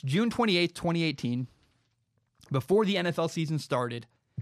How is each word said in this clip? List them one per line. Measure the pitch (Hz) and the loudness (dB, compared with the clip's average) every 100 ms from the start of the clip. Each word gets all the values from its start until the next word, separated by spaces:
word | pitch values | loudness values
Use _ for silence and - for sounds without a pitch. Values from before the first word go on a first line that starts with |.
| 135 | -2
June | 165 233 | 0 0
twenty-eighth, | 220 226 175 170 | 2 2 4 2
twenty | - 175 170 | 0 -2 0
eighteen, | 160 143 120 123 127 _ _ _ _ _ _ _ _ _ - | -2 -2 -2 -2 -4 _ _ _ _ _ _ _ _ _ -6
before | 135 - 202 208 | -4 2 4 4
the | 196 | 2
N | 175 | 0
F | 165 | 0
L | 165 | -2
season | - 156 156 | -2 -2 -2
started, | - 127 120 120 - _ _ - | -2 -2 -2 -6 -12 _ _ -14